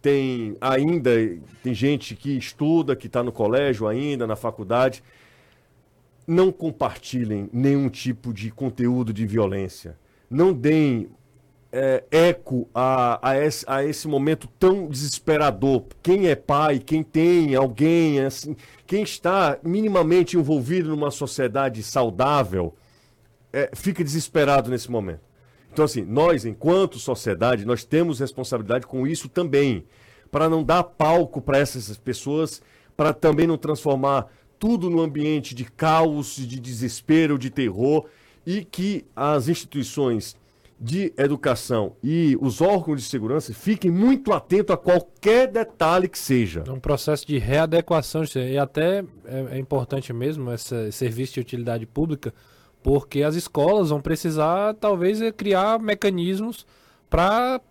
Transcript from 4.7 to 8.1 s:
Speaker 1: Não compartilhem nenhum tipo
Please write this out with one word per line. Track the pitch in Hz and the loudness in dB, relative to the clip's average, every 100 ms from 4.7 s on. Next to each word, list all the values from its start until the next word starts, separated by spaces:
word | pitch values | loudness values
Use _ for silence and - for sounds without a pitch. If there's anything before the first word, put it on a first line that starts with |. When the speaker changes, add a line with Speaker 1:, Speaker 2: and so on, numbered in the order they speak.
| 120 131 120 _ _ _ _ _ _ _ _ _ _ _ _ - | 2 2 0 _ _ _ _ _ _ _ _ _ _ _ _ -2
Speaker 1:
Não | 165 185 | 4 4
compartilhem | 185 165 - 127 - - 127 113 104 101 | 2 -8 -4 -4 -4 -8 -6 -4 -4 -4
nenhum | 120 135 139 135 | 0 2 2 0
tipo | - 127 | -4 -8